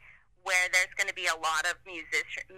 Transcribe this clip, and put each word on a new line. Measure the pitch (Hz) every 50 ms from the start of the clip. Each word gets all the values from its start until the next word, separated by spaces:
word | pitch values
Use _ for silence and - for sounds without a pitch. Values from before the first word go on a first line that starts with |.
| - - - - _ _ _ _ -
where | 190 185 180 180 180
there's | 180 180 185 190 -
gonna | - 196 196 185
be | 185 180
a | 175 165
lot | 160 160 160 160 156 156
of | 175 170 - -
music-, | 190 180 165 156 - 160 151 151 - - - - - 190